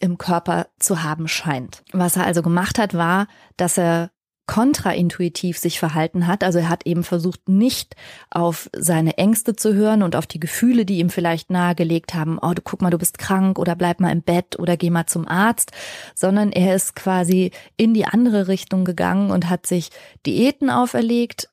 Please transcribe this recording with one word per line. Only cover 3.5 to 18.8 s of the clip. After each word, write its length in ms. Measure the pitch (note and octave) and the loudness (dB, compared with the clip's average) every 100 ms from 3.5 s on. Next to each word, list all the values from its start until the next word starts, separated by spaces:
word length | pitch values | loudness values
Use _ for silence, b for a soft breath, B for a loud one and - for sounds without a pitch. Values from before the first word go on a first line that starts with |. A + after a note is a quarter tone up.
| - | -4
dass 220 | F3 - | -2 0
er 340 | E3+ E3+ E3+ _ _ _ - | 2 0 -2 _ _ _ -4
kontraintuitiv 1080 | G#3+ C4 D4+ F#3+ - F3 - F3 - F3+ E3+ | 2 2 2 -2 0 0 0 -4 -4 -6 -4
sich 220 | E3+ - | -4 -2
verhalten 480 | D#3+ D#3 D#3+ F3+ E3+ | -2 -2 -2 0 0
hat. 160 | G3+ | 0
Also 160 | F#3 E3+ | 0 0
er 80 | E3 | 0
hat 180 | F3 F#3 | -2 -2
eben 200 | E3+ E3+ | -2 -2
versucht, 420 | F3 F3+ - - | -2 -2 -4 0
nicht 480 | F#3+ B3 - - B B B - | 2 2 0 -8 B B B -8
auf 400 | F3 E3+ E3 - - | -2 -2 -2 -8 -4
seine 420 | E3 D#3+ D#3+ - | 0 2 2 2
Ängste 380 | G3 A3+ - G#3 | 2 2 0 0
zu 180 | G#3+ | 2
hören 300 | G3+ G#3+ A3 | 2 4 2
und 100 | F3+ | 2
auf 140 | D3+ - | 0 -4
die 140 | D#3 | -6
Gefühle, 420 | D#3+ - A#3+ B3 | -6 0 4 4
die 160 | G3 F3+ | 2 2
ihm 100 | E3+ | 0
vielleicht 420 | - E3+ E3 - | 0 0 -2 -2
nahegelegt 640 | F3+ F3 F3 E3 E3 - E3+ | 0 2 0 0 0 -2 -4
haben, 220 | D#3 E3 | -4 -2
„Oh, 100 | E3 | -2
du, 80 | F3 | -4
guck 200 | - G3 | -6 -2
mal, 80 | F3+ | 0
du 80 | E3+ | 0
bist 200 | - - | -2 -6
krank“ 420 | - F#3+ F#3+ F#3 | -2 2 2 2
oder 180 | F3 E3+ | -2 0
„Bleib 240 | F3 F3 | 0 2
mal 100 | F3 | 0
im 120 | E3+ | 0
Bett“ 360 | - F3 - - | 0 0 -2 -4
oder 160 | F3 E3+ | -2 0
„Geh 140 | F3 | 0
mal 160 | E3+ E3 | 0 -2
zum 200 | E3+ D#3+ | -4 -2
Arzt“, 460 | F3 A3 A3+ - B B B B - | 0 2 0 -6 B B B B -4
sondern 360 | F#3+ G3+ G#3 | 2 2 2
er 240 | G3 F#3 F#3 | 2 2 2
ist 220 | - - | -2 -4
quasi 540 | F#3+ F#3 F3 F#3 F3+ B B - | -2 0 2 2 0 B B 0
in 160 | A3+ | 2
die 120 | A3 - | 2 2
andere 440 | A3+ B3 G#3 F#3 | 2 2 2 0
Richtung 340 | F#3+ - F#3+ | -2 -2 -2